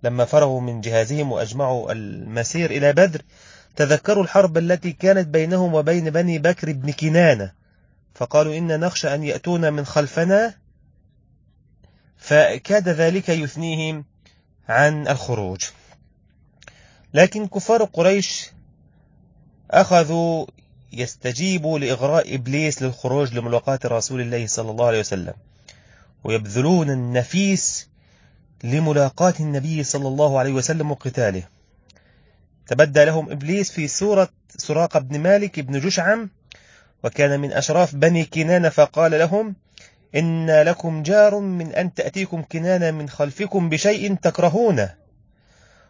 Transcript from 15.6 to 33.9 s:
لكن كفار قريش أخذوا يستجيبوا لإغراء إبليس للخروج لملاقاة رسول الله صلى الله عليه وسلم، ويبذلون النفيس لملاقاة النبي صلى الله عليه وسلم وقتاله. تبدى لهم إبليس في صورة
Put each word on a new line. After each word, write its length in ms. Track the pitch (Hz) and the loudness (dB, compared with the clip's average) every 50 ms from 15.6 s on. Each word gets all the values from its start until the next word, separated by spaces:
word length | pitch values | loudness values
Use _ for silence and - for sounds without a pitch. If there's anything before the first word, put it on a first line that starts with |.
| - - - _ _ _ _ _ _ _ _ _ _ _ _ _ _ _ _ _ - - _ _ _ _ _ _ _ _ - | -10 -12 -12 _ _ _ _ _ _ _ _ _ _ _ _ _ _ _ _ _ -20 -20 _ _ _ _ _ _ _ _ 4
لكن 340 | 143 180 185 - 214 214 190 | 4 4 4 4 -4 -8 -6
كفار 360 | - 202 - - 226 233 220 | -6 -8 0 2 2 2 2
قريش 680 | 202 _ - 170 185 190 - 285 - - - - - _ - _ _ _ _ _ _ _ _ _ _ _ _ _ _ _ _ _ _ _ _ _ _ | 0 _ 2 2 4 4 2 0 -4 -6 -10 -12 -14 _ -20 _ _ _ _ _ _ _ _ _ _ _ _ _ _ _ _ _ _ _ _ _ _
أخذوا 720 | - 170 190 185 180 175 165 143 165 170 170 170 165 160 147 - _ _ _ _ _ _ _ _ - | 4 4 4 6 4 4 4 2 0 -2 -2 -2 -2 -4 -6 -10 _ _ _ _ _ _ _ _ -10
يستجيبوا 840 | 113 123 117 - _ _ 123 123 120 170 190 190 180 151 151 160 151 | -8 -8 -8 -10 _ _ -6 -4 -2 -2 -2 -2 -2 -2 -2 -2 -2
لإغراء 560 | 139 123 131 117 127 139 151 165 - - 104 | -2 -2 -2 -2 0 0 2 2 0 0 -4
إبليس 460 | 135 123 123 135 147 156 156 143 - | -8 -6 -4 -4 -2 -2 -2 -2 -2
للخروج 520 | 135 131 123 - - 127 127 143 143 131 117 | -6 -6 -6 -6 -6 -4 -2 -2 -2 -2 -4
لملاقاة 460 | 120 117 117 117 120 - - 135 131 - | -6 -6 -2 -2 -2 0 -2 -4 -4 -2
رسول 360 | 123 120 113 110 - 131 127 | -2 -2 -2 -4 -4 -6 -6
الله 260 | 123 120 120 117 117 107 | -6 -4 -4 -4 -4 -4
صلى 240 | - - 113 110 | -6 -6 -6 -8
الله 140 | 107 113 120 | -4 0 0
عليه 140 | 120 113 110 | 0 2 0
وسلم، 340 | 104 - - 95 87 85 85 - _ _ _ _ _ - - _ _ _ _ _ _ _ _ _ _ | -2 -4 -6 -6 -8 -8 -12 -14 _ _ _ _ _ -20 -20 _ _ _ _ _ _ _ _ _ _
ويبذلون 680 | - 110 113 107 101 101 120 131 151 185 180 160 143 | -4 -4 -4 -4 -4 -2 0 2 2 2 2 2 0
النفيس 1000 | 139 131 123 120 120 123 120 - - 180 196 196 196 180 - - - - - _ _ _ _ _ _ _ _ _ _ _ _ _ _ _ - | -2 -4 -4 -2 -2 -2 -2 -2 -2 0 0 2 0 0 -2 -4 -6 -8 -12 _ _ _ _ _ _ _ _ _ _ _ _ _ _ _ -6
لملاقاة 680 | 117 127 151 160 156 151 143 143 139 - - 175 185 175 - | -4 -2 0 0 2 2 2 2 0 0 2 0 0 2 0
النبي 440 | 156 151 143 139 131 156 160 156 143 | -4 -4 -4 -4 -4 -4 -4 -4 -4
صلى 240 | - - 143 139 135 | -4 -4 -4 -4 -4
الله 320 | 131 139 151 147 135 135 | 0 2 2 2 2 2
عليه 140 | 127 135 135 | 0 0 -2
وسلم 380 | 131 123 - 160 160 151 151 | -2 -2 -2 -2 -2 -2 -4
وقتاله. 520 | 147 - - 131 113 - 120 107 95 92 90 - _ _ _ _ _ _ _ _ _ _ _ _ _ _ _ _ _ _ _ _ _ _ _ - | -6 -6 -8 -8 -4 -2 -2 -2 -2 -4 -8 -12 _ _ _ _ _ _ _ _ _ _ _ _ _ _ _ _ _ _ _ _ _ _ _ -8
تبدى 380 | 120 123 151 151 135 156 147 | 2 2 2 2 6 4 4
لهم 260 | 151 160 160 151 139 | 4 4 -2 -4 -6
إبليس 400 | 135 143 135 151 180 202 196 - | -10 -10 -6 -4 -2 -2 -4 -4
في 160 | - - 156 | -6 -8 -8
صورة 420 | 143 | -6